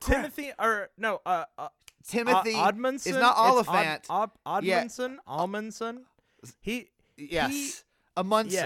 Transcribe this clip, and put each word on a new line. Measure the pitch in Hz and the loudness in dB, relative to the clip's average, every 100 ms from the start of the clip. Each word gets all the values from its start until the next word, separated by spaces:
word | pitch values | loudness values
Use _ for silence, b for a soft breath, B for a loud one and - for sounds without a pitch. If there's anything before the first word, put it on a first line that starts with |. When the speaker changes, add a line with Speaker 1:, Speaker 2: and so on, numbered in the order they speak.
Speaker 1:
Crap. | - 269 | 0 0
Speaker 2:
Timothy, | 285 - 285 - | 0 -8 -10 -2
or | 220 214 196 - | 0 0 -4 -6
no, | 220 185 170 | -4 -2 -2
uh, | 175 - - | -2 -4 -12
uh, | 151 - - - - | -14 -16 -20 -20 -6
Speaker 1:
Timothy. | 226 240 190 220 220 | -2 2 2 2 2
Speaker 2:
O-, | 185 | 2
Odmundson? | 214 254 269 - | 2 -2 -4 -2
Speaker 1:
It's | |
not | 262 247 | 4 4
Speaker 2:
It's | - | 6
Od-, | 233 247 214 | 6 6 4
Speaker 1:
Oliphant. | 180 160 151 - | 2 2 -2 -4
Speaker 2:
Od-, | 180 214 _ - 190 190 | -2 -2 _ -6 -2 0
Speaker 1:
Yeah. | 180 | 0
Speaker 2:
Odmundson? | 240 - 254 269 - | 0 -6 -8 -8 -8
Amundsen? | 143 180 208 220 208 226 240 254 _ _ _ 123 - | -4 -4 -4 -8 -8 -10 -10 -18 _ _ _ -20 -12
He, | - 240 - _ _ - | -8 -8 -8 _ _ -18
Speaker 1:
Yes. | 143 165 135 | -4 0 0
Speaker 2:
he | 285 277 - - _ _ - | -2 -6 -10 -18 _ _ -6
Speaker 1:
Amundsen. | 185 214 214 185 | 0 0 0 -2